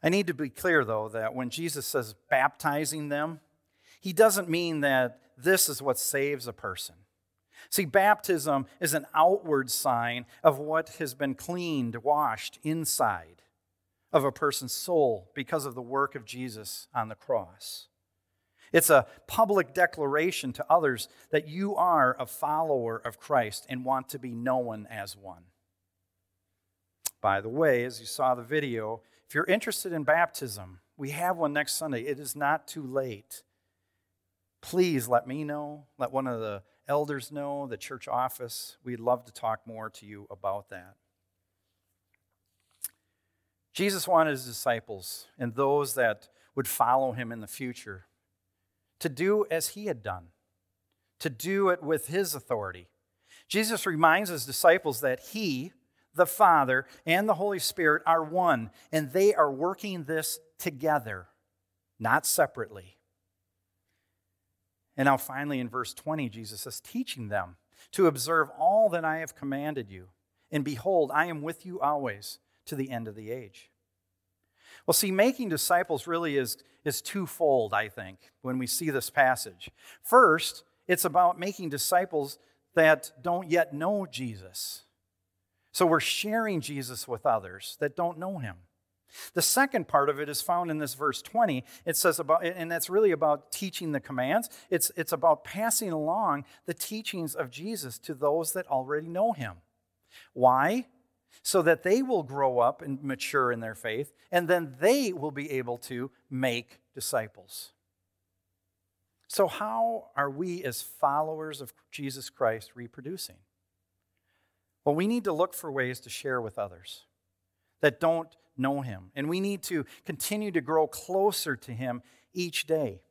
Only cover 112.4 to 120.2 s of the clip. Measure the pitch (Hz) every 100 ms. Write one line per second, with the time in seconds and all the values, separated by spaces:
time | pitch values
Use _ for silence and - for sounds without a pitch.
112.4 | 120 110 107 - 117 - 123 180 - 90
113.4 | _ _ _ _ _ _ _ _ _ _
114.4 | _ _ _ _ - 151 196 240 202 156
115.4 | 180 - 165 135 127 127 - - 143 127
116.4 | 113 98 101 85 92 - _ _ _ _
117.4 | _ _ _ _ 151 - 165 165 165 _
118.4 | _ - 135 143 131 98 92 139 147 180
119.4 | 196 202 - 175 127 - - 165